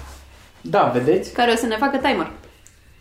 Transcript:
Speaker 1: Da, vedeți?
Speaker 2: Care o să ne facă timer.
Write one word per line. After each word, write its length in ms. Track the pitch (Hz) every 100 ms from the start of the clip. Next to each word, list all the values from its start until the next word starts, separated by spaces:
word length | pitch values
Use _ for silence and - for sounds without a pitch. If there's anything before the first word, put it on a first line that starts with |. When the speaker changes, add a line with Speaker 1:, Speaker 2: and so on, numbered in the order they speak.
| - - - - - -
Speaker 1:
Da, 300 | 165 202 151
vedeți? 380 | 123 135 196 -
Speaker 2:
Care 180 | - 240
o 40 | 226
să 100 | 240
ne 100 | 214
facă 180 | 277 262
timer. 340 | 285 202 151 - - - - - - -